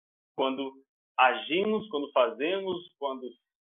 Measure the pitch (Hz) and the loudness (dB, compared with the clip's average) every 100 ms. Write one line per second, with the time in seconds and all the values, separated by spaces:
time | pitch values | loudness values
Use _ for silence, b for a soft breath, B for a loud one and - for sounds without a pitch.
0 | _ _ _ - 135 131 135 - _ _ | _ _ _ -2 -2 -2 -6 -10 _ _
1 | _ - 127 117 120 170 214 214 - 147 | _ 4 4 4 -2 0 0 -2 -4 -6
2 | 139 139 120 110 151 196 190 175 - _ | 0 4 4 2 -2 -2 -2 -6 -10 _
3 | 139 131 123 - _ _ | -8 -8 -12 -16 _ _